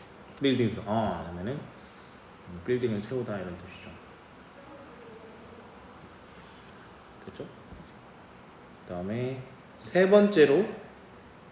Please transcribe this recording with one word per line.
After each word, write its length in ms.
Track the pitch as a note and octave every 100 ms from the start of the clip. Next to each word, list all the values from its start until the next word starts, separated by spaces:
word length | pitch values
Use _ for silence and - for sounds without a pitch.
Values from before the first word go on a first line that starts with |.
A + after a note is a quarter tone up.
| - - - -
빌딩스, 400 | C#3 A#2+ A2+ F#2+ G2+
어, 380 | A2 G#2 E2+ E2
하면은, 260 | F2 G2
음, 1080 | C#3+ - - - - - - - - - F2 G#2
빌딩을 360 | B2 A#2+ G#2
세우다 340 | G2+ C3 G#2+ G2+
이런 220 | F2+ F2
뜻이죠. 320 | F#2 - - E2 - - - - - - - - - - - - - - - - - - - - - - - - - - - - - - - - -
됐죠? 200 | - D#3+ - - - - - - - - - - - - -
그다음에 580 | - F2+ F#2 A2+ B2+ C3 - - - -
세 300 | - F3+ F#3+
번째로 560 | G#3 G3+ D#3 C#3+ C#3+ A3 - - - - - - - -